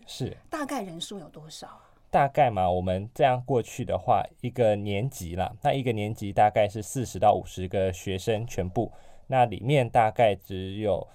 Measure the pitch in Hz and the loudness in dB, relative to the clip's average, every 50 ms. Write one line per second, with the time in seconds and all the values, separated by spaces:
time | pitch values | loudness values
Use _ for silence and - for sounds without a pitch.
0 | - - - - 233 202 - - - - - 311 285 269 285 247 196 185 160 175 | -20 -18 -10 -8 -8 -8 -8 -12 -14 -12 -8 -8 -6 -6 -6 -6 -8 -8 -10 -12
1 | - - 214 196 156 - - 160 156 156 - - 151 - - - _ _ _ _ | -12 -12 -12 -14 -14 -16 -18 -20 -18 -18 -16 -18 -18 -18 -20 -20 _ _ _ _
2 | _ _ - 175 143 135 - 156 143 120 107 92 92 87 90 90 90 92 92 95 | _ _ 2 2 2 4 4 4 4 4 4 2 2 2 2 2 0 0 -2 -2
3 | 104 117 - - 151 131 127 127 123 - 135 117 107 - - - 120 - 87 90 | -2 -6 0 2 4 4 4 2 0 0 0 0 0 -2 -6 -8 -4 -4 -4 -2
4 | - 127 110 98 - - - _ - 123 - - 117 107 107 104 101 104 101 98 | 0 2 2 2 2 -2 -8 _ -8 -6 0 2 4 4 4 2 0 -2 -2 -2
5 | 120 135 - - 92 80 85 90 92 - 107 - - 143 135 139 123 127 110 107 | -2 -4 -6 -8 -10 -8 -4 -4 -4 -4 -4 -2 0 0 0 0 0 -2 -2 -2
6 | 104 107 104 - 107 101 98 117 107 107 - 113 104 98 - 110 104 - - 135 | -2 -4 -4 -6 -8 -4 2 4 4 4 6 4 2 2 0 -6 -10 -6 -6 -6
7 | 113 - - 92 107 104 98 92 - - - - 92 95 - 98 95 95 92 - | -6 -6 -2 2 4 4 4 4 0 -6 -10 -8 -8 -4 -2 0 0 0 -2 -4
8 | - 101 92 92 - 113 110 104 117 120 - 113 87 90 92 120 107 - - - | -6 -6 -6 -4 -2 -2 -2 -2 -2 -6 -6 -6 -6 -4 -2 -4 -4 -4 -8 -14
9 | - - - - - - 131 131 120 117 113 95 98 127 151 143 120 113 - 123 | -20 -20 -20 -20 -8 -2 2 2 2 2 0 -4 -2 2 2 2 2 4 4 4
10 | 110 110 - - 117 107 98 87 - - 98 92 95 95 95 107 107 101 90 - | 4 4 4 4 4 4 4 0 -4 -10 -10 -8 -8 -8 -6 -4 0 0 0 0
11 | - - - | -2 -8 -16